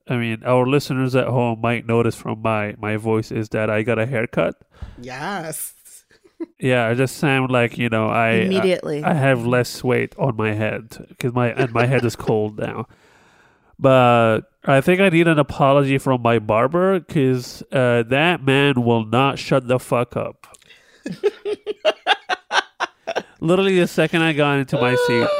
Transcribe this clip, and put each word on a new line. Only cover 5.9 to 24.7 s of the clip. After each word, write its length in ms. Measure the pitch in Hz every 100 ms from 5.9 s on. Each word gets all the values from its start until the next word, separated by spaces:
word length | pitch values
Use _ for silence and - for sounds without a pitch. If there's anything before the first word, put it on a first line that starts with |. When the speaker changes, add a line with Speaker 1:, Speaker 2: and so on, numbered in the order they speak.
| - _
Speaker 2:
<laughs> 500 | _ _ - 330 -
Speaker 1:
Yeah, 260 | 135 127 113
I 60 |
just 240 | 120 131 -
sound 320 | 156 135 131
like, 300 | 123 120 -
you 100 | 120
know, 200 | 110 110
I, 200 | 113 113
Speaker 3:
Immediately. 680 | 113 113 190 185 175 165 147
Speaker 1:
I, 60 | 151
I 40 | 160
have 320 | 135 127 117
less 360 | 123 120 -
weight 300 | 123 120 117 -
on 160 | 143 110
my 180 | 110
head 640 | 107 107 - 110 - - -
'cause 140 | 127
my, 140 | 123 120
and 220 | 117 131
my 160 | 117 123
head 180 | 123 117
is 100 | -
cold 440 | - 110 107 107
now. 260 | 113 110 110 _ _ _ _ _ _ _ _ -
But 640 | 135 131 123 120 113 110 - _ -
I 160 | 135
think 200 | 180 180
I 80 | 196
need 180 | 165 170
an 120 | 156
apology 580 | 139 - 139 143 135 135
from 240 | 135 127
my 160 | 117 117
barber 600 | 107 110 127 175 190 190
'cause, 640 | - 165 131 127 123 - -
uh, 320 | 135 123 120
that 400 | 117 135 170 156
man 400 | 135 135 143 123
will 200 | 117 117
not 360 | 110 120 135 127
shut 280 | - 139 123
the 120 | 127
fuck 360 | - 123 123 110
up. 300 | 110 - - - _ - _ _ -
<laughs> 120 | 170 403 - 403 427 - - 622 - - - - - - - - - - _ - - - -
Literally, 400 | 165 185 196 185
the 80 | 170
second 360 | - 160 170
I 100 | 160
got 240 | 147 143 139
into 200 | 135